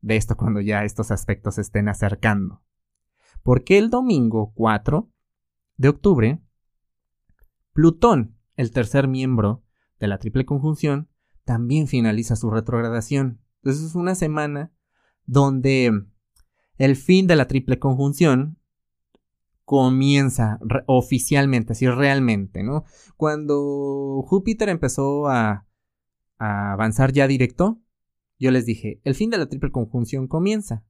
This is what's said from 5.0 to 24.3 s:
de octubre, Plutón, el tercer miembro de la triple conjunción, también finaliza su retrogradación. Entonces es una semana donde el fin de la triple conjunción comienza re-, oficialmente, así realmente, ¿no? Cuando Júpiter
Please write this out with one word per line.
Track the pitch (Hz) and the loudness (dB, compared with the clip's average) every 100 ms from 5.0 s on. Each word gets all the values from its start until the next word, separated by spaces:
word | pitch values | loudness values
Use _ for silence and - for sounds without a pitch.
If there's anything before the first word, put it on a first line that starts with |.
| 226 _ _ _ _ _ _ - | -4 _ _ _ _ _ _ 0
de | 135 | 2
octubre, | 147 202 160 113 151 _ _ _ _ _ _ _ _ _ _ _ _ _ | 2 2 4 2 0 _ _ _ _ _ _ _ _ _ _ _ _ _
Plutón, | - 160 165 240 175 113 - _ - | 4 4 6 4 4 0 -8 _ -6
el | 117 | -4
tercer | 127 110 139 135 | -2 0 0 0
miembro | 131 131 123 101 107 _ _ _ _ | 0 -2 0 0 -2 _ _ _ _
de | 104 | -6
la | 98 | -4
triple | 110 131 131 | -4 -4 -2
conjunción, | 143 151 151 151 139 160 _ _ _ - | -2 -2 -2 -2 -2 -6 _ _ _ -6
también | 117 120 147 147 | -4 0 0 0
finaliza | 131 113 107 113 110 | 0 0 0 -2 -2
su | 113 | 0
retrogradación. | 110 110 117 117 113 110 143 135 120 _ _ | -2 -2 -4 -2 -4 -4 -2 -2 -6 _ _
Entonces | 135 139 160 | -4 -4 -4
es | 170 | -4
una | 175 185 | -4 -2
semana | 160 151 147 143 156 _ _ _ _ _ - | -2 -2 -4 -6 -10 _ _ _ _ _ 0
donde | 127 139 135 131 135 123 107 101 _ _ _ _ _ _ _ | 4 4 2 2 2 2 0 -4 _ _ _ _ _ _ _
el | 135 135 | 2 2
fin | - 185 190 | 4 4 6
de | 160 | 4
la | 131 | 4
triple | 135 131 127 | -2 -2 -2
conjunción | 139 131 139 143 170 127 147 160 _ _ _ _ _ _ _ _ _ _ | 0 0 -2 2 2 4 0 -8 _ _ _ _ _ _ _ _ _ _
comienza | _ 139 127 131 135 143 139 - 113 107 | _ 2 4 4 4 4 2 2 -2 -2
re-, | 113 135 - | -4 -4 2
oficialmente, | 131 123 131 - 143 139 127 110 | 2 2 -2 0 2 2 0 -2
así | 113 127 | 0 0
realmente, | 123 139 139 127 107 98 - | 2 2 2 2 0 -4 -8
¿no? | 101 147 - _ _ _ | -6 -6 -8 _ _ _
Cuando | 156 151 151 143 143 143 139 139 139 135 | -4 -2 -2 -2 -2 -4 -6 -6 -6 -6
Júpiter | - | 0